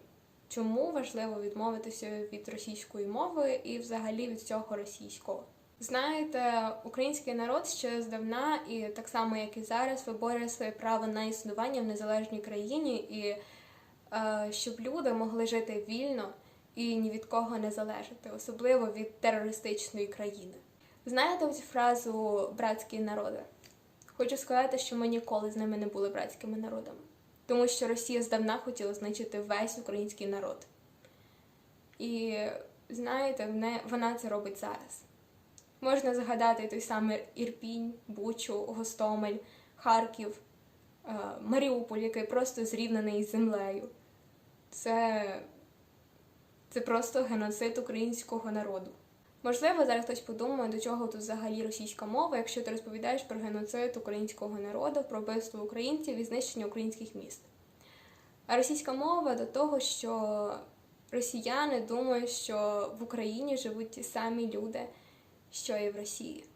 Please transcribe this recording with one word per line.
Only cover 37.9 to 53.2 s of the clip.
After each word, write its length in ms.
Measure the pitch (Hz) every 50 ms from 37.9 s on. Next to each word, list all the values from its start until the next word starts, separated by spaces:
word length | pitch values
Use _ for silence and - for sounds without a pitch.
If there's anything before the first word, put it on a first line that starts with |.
| 233 - - -
Бучу, 500 | 208 208 208 226 226 - - - 208 208
Гостомель, 800 | 208 233 220 220 226 220 - - 214 214 214 214 214 208 208 208 - - - - - - -
Харків, 640 | - - 240 226 226 226 226 - - 208 208 - - - - - - - - - - - - - - - 262
е, 40 | 220 202 202 202 - -
Маріуполь, 560 | 208 214 254 269 285 269 247 240 233 - 214 214
який 260 | 226 226 226 226 220
просто 400 | - 247 247 254 254 - 240 226
зрівняний 560 | 220 226 226 233 226 226 214 214 214 208 208
із 100 | 208 -
землею. 580 | 226 220 226 220 214 202 196 196 196 208 - - - - - - - - - - - - - - - - - -
Це... 540 | - - - 233 226 226 226 226 220 214 202 196 190 - - - - - - - - - - - - - - - - - - - - - - - - - - -
Це 100 | - 240
просто 420 | 233 247 233 233 240 - - 262
геноцид 560 | 254 226 226 214 214 208 208 - 233 233 226 254
українського 720 | 247 - 226 220 226 240 233 - - - 233 220 226 214
народу. 380 | 208 214 208 202 190 185 185 - - - - - - - _ - - -
Можливо, 420 | - 247 240 240 302 339 359 330 277
зараз 200 | 247 233 233 233
хтось 160 | - 240 -
подумає, 520 | - - 220 226 240 269 277 262 226 220
до 80 | 220 220
чого 260 | - 233 240 240 233
тут 140 | 220 214 214
взагалі 420 | 214 220 220 220 220 220 214 220
російська 440 | 220 214 214 - 214 - - - 214
мова, 300 | 214 226 285 330 330 277
якщо 260 | 233 226 - - 247
ти 80 | 226 220
розповідаєш 520 | 220 220 - 220 214 220 233 247 262 269